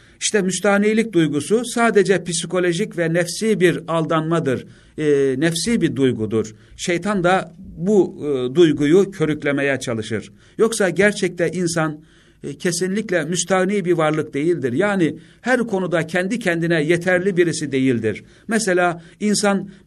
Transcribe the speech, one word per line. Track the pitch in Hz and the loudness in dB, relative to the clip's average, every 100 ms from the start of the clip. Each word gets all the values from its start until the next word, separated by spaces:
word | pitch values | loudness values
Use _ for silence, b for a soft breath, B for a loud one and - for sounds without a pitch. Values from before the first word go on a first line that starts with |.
| b b | b b
İşte | - 214 | -2 0
müstahnilik | 185 180 208 202 208 220 226 | 0 0 2 2 2 2 2
duygusu | 170 156 147 - 214 240 | 2 2 0 0 0 0
sadece | 240 233 202 185 185 | 0 2 4 4 2
psikolojik | 175 165 170 185 180 170 208 165 | 0 -6 -4 -2 0 0 -2 -2
ve | 165 | -2
nefsi | 170 170 - 220 196 | 0 -2 -2 -2 2
bir | 180 143 165 | 4 2 -2
aldanmadır, | 165 156 160 160 165 135 120 - B B B | -2 0 0 0 0 0 -2 -6 B B B
e, | 151 139 135 131 | 2 2 2 2
nefsi | 165 165 - 233 | 0 0 0 0
bir | 160 120 | 0 2
duygudur. | 135 107 107 110 107 - b b | 0 0 -2 -2 -4 -8 b b
Şeytan | - 170 190 208 | -4 -4 -2 0
da | 175 190 - - - - | 2 0 -2 -14 -18 -6
bu, | 175 208 - - | 2 4 2 0
e, | 147 135 127 135 | -4 -2 0 4
duyguyu | 165 143 143 185 190 | 4 4 4 4 4
körüklemeye | 196 156 151 143 139 139 131 | 0 -2 -2 -2 -2 0 -2
çalışır. | 131 113 107 107 - - b b | -4 -6 -4 -6 -8 -18 b b
Yoksa | 220 226 190 | 0 2 -2
gerçekte | 160 202 202 185 175 165 | 2 2 2 -4 -2 -4
insan, | 170 175 165 156 151 b b b b | -2 -2 0 -2 -4 b b b b
e, | 143 | -14
kesinlikle | 143 185 170 185 196 220 180 151 | -6 -4 -2 -2 -2 -2 -2 -2
müstahni | 180 - 190 185 202 175 | -4 0 0 2 0 0
bir | |
varlık | 165 156 156 151 | 2 2 0 -2
değildir. | 139 156 165 127 | -2 0 0 0
Yani | 123 202 196 156 - B B | 0 0 2 0 -2 B B
her | 240 247 | -2 0
konuda | 233 190 180 170 160 | 0 -2 -2 -2 -2
kendi | 185 185 240 | -2 -2 -2
kendine | 185 165 165 165 | -2 -2 0 0
yeterli | 147 170 180 180 190 175 | 2 0 2 0 2 2
birisi | 180 151 147 | 2 0 -2
değildir. | 135 131 117 107 98 - B B | 0 2 2 0 -4 -10 B B
Mesela | 220 190 180 175 170 B B | -2 0 2 0 -2 B B
insan | 208 202 208 196 - B | -2 0 2 0 -4 B